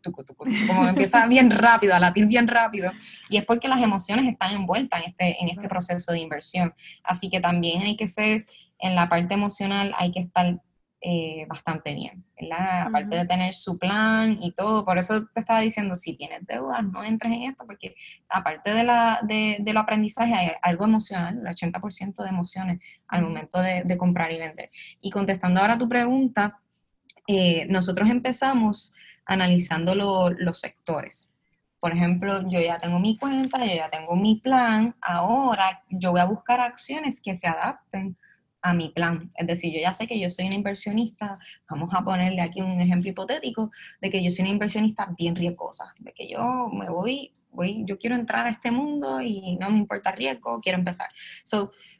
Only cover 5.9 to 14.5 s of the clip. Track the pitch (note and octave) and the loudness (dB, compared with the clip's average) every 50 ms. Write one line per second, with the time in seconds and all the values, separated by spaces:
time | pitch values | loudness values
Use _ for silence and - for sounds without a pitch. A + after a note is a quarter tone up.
5.9 | F3+ F3 F3 - E3+ E3+ E3 D#3+ D#3 D3 - - - F#3 F3 E3+ - _ - - | -6 -6 -4 -4 -4 -4 -4 -6 -8 -10 -10 -6 -2 -2 -2 -2 -2 _ -20 -20
6.9 | - - _ - F3+ F3+ - F#3 F3+ F#3 F3+ F3 F3 F3 E3+ E3+ E3 F3+ G3 G#3 | -20 -14 _ -4 -4 -4 -4 -4 -4 0 0 2 2 2 0 0 0 0 0 -2
7.9 | G#3 G#3+ G#3+ G3 - - G#3+ G#3+ G#3+ A3 G#3+ _ _ - - _ _ _ - F#3 | -2 -2 -4 -6 -2 0 0 2 2 0 -2 _ _ -20 -20 _ _ _ -4 0
8.9 | F#3 F3+ E3+ F3 F3 E3+ F3 F3 G3 G3+ G#3 G3+ G3+ - G3+ G3 G3 G3+ G3+ G3 | 2 2 4 4 2 2 2 2 0 0 0 0 -2 -4 -4 -2 0 0 -2 -2
9.9 | - - F3+ F3+ F3 F#3 F3+ F3+ - F#3 F3+ F3+ F3 F3 - _ _ _ _ _ | -2 -2 -2 -2 -2 -4 -6 -2 0 2 2 2 0 -2 -8 _ _ _ _ _
10.9 | _ _ - F3 F3 E3+ E3 D#3+ D#3 D#3+ D#3 D#3 D#3+ - - - D#3+ D#3 - D3+ | _ _ -6 -4 -2 -2 -2 -4 -8 -10 -10 -12 -14 -10 -6 -6 -6 -4 -6 -8
11.9 | D3 - - - - F#3 - _ _ _ - D#3+ E3 E3+ F#3 F#3+ F#3 F3+ E3+ - | -8 -8 -8 -10 -12 -18 -20 _ _ _ -12 -8 -6 -4 -2 0 0 -2 -2 0
12.9 | A2+ D3 D3+ D3+ D#3+ E3+ F3 F3 F3+ F#3 F#3 F#3 F#3+ - - G3+ F3+ F3 - F#3 | 0 -2 -2 0 -2 -2 0 0 0 0 0 -2 -2 -4 -6 -6 -6 -4 -2 0
13.9 | G3+ G#3+ A3 A3 A3 A3 A3 A3 G#3+ G#3 G3 F3 | 2 2 2 4 4 4 4 2 0 0 -2 -6